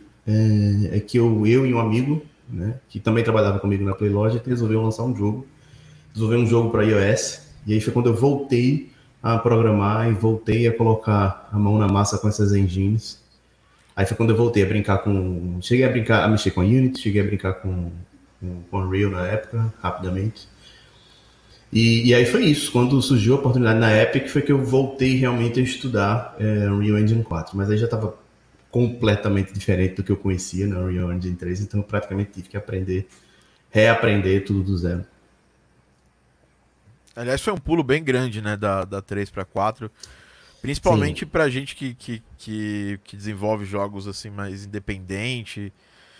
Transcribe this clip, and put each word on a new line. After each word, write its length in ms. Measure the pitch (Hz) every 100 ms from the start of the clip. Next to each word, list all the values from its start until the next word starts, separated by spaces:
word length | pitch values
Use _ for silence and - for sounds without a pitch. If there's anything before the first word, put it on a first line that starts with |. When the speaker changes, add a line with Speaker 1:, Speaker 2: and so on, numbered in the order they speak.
| - _ -
Speaker 1:
é, 680 | 110 110 104 104 101 101 104
é 20 |
que 180 | - 120
eu, 300 | 117 107 107
eu 180 | 127 131
e 80 |
um 60 | 117
amigo, 420 | 113 113 135 151 - _ -
né, 280 | 107 101 127 _
que 120 | 101
também 240 | 117 113
trabalhava 340 | 113 110 101 98
comigo 260 | 101 98
na 120 | 98 95
Playlore, 340 | 104 101 110
a 40 | 120
gente 100 | 127
resolveu 340 | 120 110 110
lançar 220 | 110 107
um 120 | 123 107
jogo, 320 | 104 107 - - - - - - -
desenvolver 240 | 107 110 120
um 100 | 113
jogo 220 | 117 113
pra 160 | 110 107
I 80 |
O 40 | 104
S, 440 | 98 113 - - - - 104
e 60 |
aí 80 | 107
foi 100 | 117
quando 160 | 120 120
eu 80 | 104
voltei 760 | 139 135 - 120 127 147 - _ _ _
a 160 | 113 113
programar 720 | 117 113 113 104 101 110 117
e 40 |
voltei 520 | 101 113 110 - 110 117
a 60 |
colocar 760 | 113 113 110 - 104 95 - -
a 80 | 104
mão 180 | 101 107
na 100 | 101
massa 300 | 101 104 101
com 120 | 107
essas 240 | 104 101
engines. 680 | 101 95 92 98 110 - - _ _ _ _ _ _ _
Aí 120 | - 95
foi 100 | 107
quando 140 | 113
eu 80 | 110
voltei 260 | 117 107
a 20 | 95
brincar 340 | 104 98 98
com, 600 | 104 98 92 87 90 90
cheguei 220 | - 123
a 60 | 127
brincar, 340 | 123 110 107
a 40 | 95
mexer 220 | 107 95
com 100 | 90
a 20 |
Unity, 380 | 95 131 131 131
cheguei 200 | 110 101
a 40 | 98
brincar 300 | 98 95 92
com, 360 | 95 92 85 85 87 - _ -
com, 220 | 92 87 82
com 80 | 98
Unreal 340 | 92 95 101
na 140 | 92 90
época, 480 | 107 - 113 113 -
rapidamente. 640 | 90 - 92 92 107 - - - - - _ _ _ - _ _ _ - -
E, 340 | 110 117 113 120
e 60 |
aí 120 | 120 120
foi 200 | 240 196
isso, 260 | 147 -
quando 300 | 123 123 139
surgiu 320 | 123 127 107
a 40 | 139
oportunidade 420 | 123 123 113 113
na 220 | 113 107
Epic, 280 | 117 131 131
foi 120 | 147
que 100 | 147
eu 120 | 139
voltei 520 | 120 131 131 - 131 131
realmente 440 | 127 120 117 123
a 40 |
estudar, 720 | 123 - 131 110 101 113 - -
é, 300 | 107 107 101
Unreal 300 | 101 104 104
Engine 240 | 107 113
quatro, 340 | 110 82 82 98
mas 120 | 101
aí 80 | 107
já 100 | 117
tava 280 | 110 107 - _ _ _ _ _
completamente 800 | 120 120 120 110 101 104 101 95
diferente 440 | 101 - 90 92 -
do 80 |
que 80 | 95
eu 60 | 95
conhecia 500 | 98 90 - 90 101
na 120 | 90
Unreal 320 | 92 90 90
Engine 240 | 90 92 90
três, 240 | 90 90
então 180 | 101 101
eu 40 |
praticamente 480 | - 101 - 98 101
tive 160 | 95 -
que 100 | 101
aprender, 500 | - 95 92 92 - - _ _ _ _ _
reaprender 760 | 110 113 113 113 101 95 98 98
tudo 160 | 98
do 160 | 92 92
zero. 260 | 85 87 92 _ _ _ _ _ _ _ _ _ _ _ _ _ _ _ _ _ _ _ _ -
Speaker 2:
Aliás, 220 | 120 135
foi 140 | -
um 40 | 185
pulo 240 | - 165
bem 220 | 127 151
grande, 380 | 151 127 127 107
né, 160 | 107 104
da, 260 | 104 98
da 180 | 95 98
três 280 | - 101 98
pra 160 | - 92
quatro. 440 | 95 104 110 110 _ - - - - - _ 123
Principalmente 540 | 143 185 110 147 156
Speaker 1:
Sim. 60 | 156
Speaker 2:
pra 220 | 165 151
gente 260 | 127 139 -
que, 180 | 135
que, 300 | 123 - 110 - -
que, 640 | - 110 107 104 101 98
que 120 | - 101
desenvolve 500 | 104 98 107 107 98
jogos, 420 | 101 101 101 101
assim, 220 | 95 110
mais 360 | 101 98 98 101
independente. 1080 | 104 104 98 92 98 120 123 107 104 101 - _ _ _ _